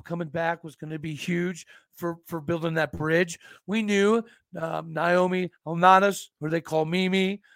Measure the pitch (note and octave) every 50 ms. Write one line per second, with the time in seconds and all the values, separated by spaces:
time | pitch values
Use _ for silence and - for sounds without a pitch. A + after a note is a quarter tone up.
0 | - - E3+ E3+ F3 D3+ C3+ E3 E3 E3 E3+ E3 - D#3 C3+ - D#3 D#3 D#3 D3+
1 | D3 D#3+ D3+ C3+ - - E3+ F3 F3 F3+ F3+ D#3+ - - - - _ _ _ -
2 | F3 E3+ E3+ E3+ _ - E3+ E3 D3 D3 E3+ E3 D#3+ E3 D#3+ D#3+ D#3 C#3+ - E3+
3 | D3+ D#3 D#3+ E3+ F3+ E3 E3+ - - - - - _ - G3+ A3+ G#3+ G#3 G#3 G3
4 | G3 G#3 A3+ A#3 A3 - - _ _ _ - E3+ D#3+ E3 D#3+ D#3 D#3+ E3 D#3+ D#3
5 | D#3+ F3 F3 F3+ F3+ F#3 F#3 F#3 F#3 E3+ - _ - D3+ E3+ E3+ F3 F#3 F#3+ F#3+
6 | G3 G3+ F#3+ - - - _ - D3+ D#3 D#3+ E3 D#3 - D#3 D#3+ D#3 D#3 E3+ F#3
7 | F#3 F#3 F#3+ F#3+ F#3+ F#3+ G3+ G#3 _ _ _